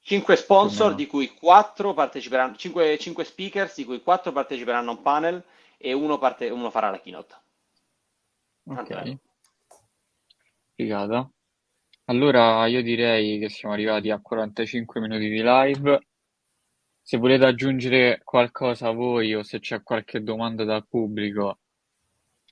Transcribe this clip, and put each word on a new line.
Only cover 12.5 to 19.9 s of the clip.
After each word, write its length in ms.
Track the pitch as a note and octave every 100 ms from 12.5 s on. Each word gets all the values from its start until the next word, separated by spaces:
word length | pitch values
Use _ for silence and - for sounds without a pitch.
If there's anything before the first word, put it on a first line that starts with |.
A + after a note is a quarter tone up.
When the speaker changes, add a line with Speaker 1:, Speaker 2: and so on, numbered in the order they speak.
| A2+ A2+
Speaker 2:
io 160 | B2
direi 560 | A#2 A#2 A#2+ A2+ G#2+ G#2+
che 100 | G#2+
siamo 260 | - G#2+
arrivati 360 | G#2 G#2+ G#2+ G#2
a 100 | G#2
quarantacinque 800 | - A2+ G#2+ G#2 A2 A#2+ A#2 -
minuti 280 | A2 A2 G#2+
di 140 | A2
live. 640 | A2+ B2+ C3+ C#3 C#3+ C#3 _ _ _ _ _ _ _ _ _ _
Se 140 | - B2
volete 280 | B2 C3
aggiungere 760 | C3 B2 C3 C3 B2 B2+ B2 A#2
qualcosa 680 | - B2+ A#2+ - B2+ A#2+ A#2+
voi 440 | A2+ B2 A#2+ A2
o 80 | G#2+
se 180 | G#2 A2
c'è 220 | - A2+
qualche 400 | -